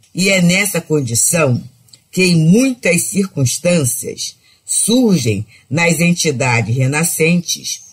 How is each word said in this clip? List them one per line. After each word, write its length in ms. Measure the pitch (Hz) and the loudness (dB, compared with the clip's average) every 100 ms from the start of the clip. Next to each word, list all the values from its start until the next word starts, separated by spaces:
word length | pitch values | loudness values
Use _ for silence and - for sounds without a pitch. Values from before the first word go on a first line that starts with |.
| _ | _
E 160 | 175 190 | -4 0
é 120 | 190 | 2
nessa 380 | 175 190 202 165 | 2 2 0 -4
condição 840 | - 151 123 117 - 170 139 98 - _ _ - _ | -2 -2 -2 -2 0 2 2 0 -6 _ _ -20 _
que, 140 | 185 | 0
em 260 | 185 170 160 | 2 4 4
muitas 520 | 220 269 247 185 - | 4 2 0 -2 -2
circunstâncias, 1300 | - 190 190 147 127 - 175 175 127 - - - - - _ _ | -2 -4 -4 -2 -2 -2 0 0 0 -4 -8 -10 -12 -14 _ _
surgem 840 | - - 196 254 226 165 113 101 - - - | -6 -4 0 2 2 2 0 -2 -6 -14 -6
nas 320 | 120 180 156 | -2 0 2
entidades 760 | 175 170 160 127 131 117 101 | 0 0 -2 -2 0 0 0
renascentes, 1080 | 131 131 151 160 - 160 175 - 143 131 - - | 0 0 0 -2 0 0 0 -2 -8 -8 -12 -14